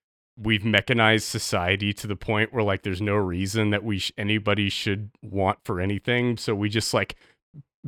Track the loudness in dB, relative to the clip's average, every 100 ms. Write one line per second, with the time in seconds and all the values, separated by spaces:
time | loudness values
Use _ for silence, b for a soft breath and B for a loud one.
0 | _ _ _ -8 0 0 4 2 4 4
1 | 6 4 2 -6 -2 0 2 2 0 -2
2 | -6 -6 -2 0 0 0 0 0 -2 -4
3 | 0 0 0 -2 -2 0 0 0 -2 -4
4 | -4 -6 -2 -2 0 0 0 -2 -2 -4
5 | -6 _ -8 -2 0 0 -4 -4 -2 -4
6 | -2 0 0 -2 -2 -2 0 0 0 0
7 | -2 -8 b b _ -20 -20 _